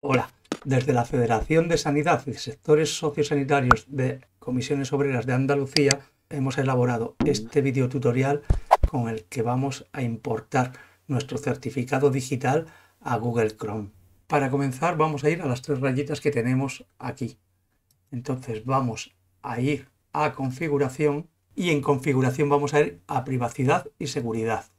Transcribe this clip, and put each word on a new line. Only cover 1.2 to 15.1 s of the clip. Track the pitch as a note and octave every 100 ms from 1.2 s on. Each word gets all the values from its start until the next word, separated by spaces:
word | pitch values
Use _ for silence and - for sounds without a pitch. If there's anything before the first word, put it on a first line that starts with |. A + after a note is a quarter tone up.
| A#2 A2 - D#3 E3+
de | D#3+
Sanidad | D#3 C#3+ D3+ D3 -
y |
Sectores | B2 - - - D3+ D#3 -
Sociosanitarios | D#3+ D3 C#3+ D3 C3+ C#3+ B2+ - -
de | C3 B2+ - - _
Comisiones | - B2+ A#2+ C#3+ C3+
Obreras | C#3+ C#3+ B2+ A#2+
de |
Andalucía | B2+ C3+ C#3+ C3 - C#3 - - _ _
hemos | D3 C3 C3
elaborado | C3+ B2+ B2 A#2 A#2 -
este | - G#2+ - D3
videotutorial | C3+ C3 B2 C#3 B2 A#2+ C3+ D3 - - - - -
con | C3 A#2
el | A2
que | - -
vamos | A2+ B2 B2+ B2+ -
a | -
importar | A#2+ A2+ - A2+ - C3+ B2+ - - _ _
nuestro | C3 - B2
certificado | - A#2+ B2+ - A#2+ C3 C#3+
digital | C3+ B2+ B2+ B2+ D3 D#3+ - _ _
a | - A#2
Google | A#2+ A#2 A2 -
Chrome. | - G#2+ G2+ - _ _ _
Para | D3 C3+
comenzar | C#3 C#3 B2+ E3+ D#3+
vamos | D#3+